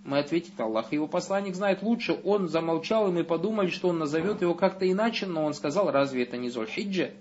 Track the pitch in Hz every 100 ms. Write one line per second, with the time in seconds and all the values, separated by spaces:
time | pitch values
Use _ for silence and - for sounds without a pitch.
0 | - 143 143 165 - - 113 110 110 147
1 | 151 180 175 196 202 180 202 190 202 233
2 | - 156 185 202 180 160 165 165 - 220
3 | 208 175 165 165 202 220 185 - 185 170
4 | 151 156 180 208 175 170 190 - 185 185
5 | 226 226 196 165 151 147 151 160 185 139
6 | 139 127 123 120 123 117 110 - 202 185
7 | 127 -